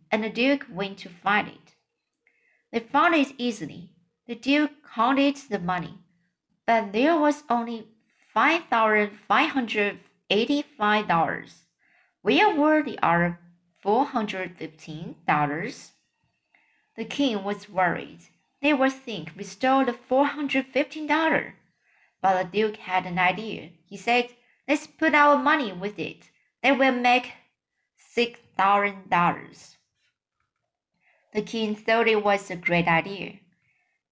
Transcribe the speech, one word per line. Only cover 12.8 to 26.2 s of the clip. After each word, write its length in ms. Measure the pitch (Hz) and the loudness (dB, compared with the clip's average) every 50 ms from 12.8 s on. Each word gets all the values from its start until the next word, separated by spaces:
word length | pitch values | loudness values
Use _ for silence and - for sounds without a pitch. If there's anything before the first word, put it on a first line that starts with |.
the 160 | 294 254 - - | 2 -2 -4 -2
other 360 | - 165 170 175 175 175 175 - - - _ _ _ _ _ _ | 0 2 2 2 2 0 -2 -8 -16 -20 _ _ _ _ _ _
four 240 | _ 196 214 247 285 | _ 0 2 2 0
hundred 500 | - - 240 214 208 - 190 185 175 175 | 0 -2 -4 -4 -4 -6 -8 -8 -10 -10
fifteen 600 | - 160 156 - - - - 151 151 156 214 311 - _ | -12 -14 -14 -14 -18 -16 -14 -14 -12 -12 -14 -14 -8 _
dollars? 680 | - 156 151 147 143 147 160 196 254 - - - - _ _ _ _ _ _ _ _ _ _ _ _ _ _ _ _ _ _ _ _ _ | -2 0 2 0 0 -2 -6 -6 -8 -10 -12 -16 -18 _ _ _ _ _ _ _ _ _ _ _ _ _ _ _ _ _ _ _ _ _
The 80 | - 226 | -12 -10
king 380 | 226 - - 285 262 220 202 | -8 -4 -2 0 0 0 -2
was 260 | 190 202 208 196 - - | -4 -4 -6 -6 -10 -8
worried. 520 | 185 185 185 170 - - - - - 170 - _ _ _ _ _ _ _ | -2 0 0 0 0 -2 -8 -12 -18 -20 -20 _ _ _ _ _ _ _
They 120 | - 294 | 0 0
would 200 | 302 254 262 269 | 2 2 2 0
think 400 | 262 - - 247 214 175 151 151 - | 0 -4 -12 -12 -10 -10 -10 -12 -14
we 80 | - 202 | -14 -14
stole 400 | - - - - 262 269 269 262 | -14 -6 -2 0 2 4 4 2
the 80 | 247 | 0
four 340 | 240 - - - 254 262 294 | -2 -6 -4 0 2 2 2
hundred 400 | 269 277 294 294 269 - 269 262 | 0 -2 -4 -6 -2 -2 -4 -4
fifteen 400 | - - 247 302 - - 311 302 | -2 -2 -2 -2 -2 -6 -10 -4
dollars. 460 | 294 294 320 320 320 247 - - - - _ _ _ _ _ _ _ _ _ _ _ _ _ | -2 0 0 2 0 0 0 -2 -6 -14 _ _ _ _ _ _ _ _ _ _ _ _ _
But 200 | - 190 190 180 | 0 0 2 0
the 160 | 185 175 180 208 | -2 -2 -2 -2
duke 180 | 220 214 208 | -2 -2 -4
had 280 | - - 185 185 185 180 | -8 -8 -4 -4 -4 -2
an 140 | 185 175 185 | -2 -2 0
idea. 520 | 180 180 185 214 220 220 170 - - - - _ _ | 0 0 0 -2 -6 -10 -10 -12 -14 -18 -20 _ _
He 120 | _ 196 | _ -18
said, 320 | 196 - 233 240 247 240 - - _ _ _ _ _ _ - | -8 -2 0 0 0 0 -2 -10 _ _ _ _ _ _ -2
"Let's 180 | 294 285 - | -2 -2 -2
put 280 | - _ _ 320 320 262 | -10 _ _ 0 2 4
our 220 | 294 294 294 285 | 4 6 6 4
money 360 | 269 254 285 311 311 262 202 | 4 2 2 0 0 -2 -6
with 260 | 185 175 190 208 208 - | -6 -8 -8 -8 -8 -8
it. 320 | 151 - - - | -10 -10 -10 -16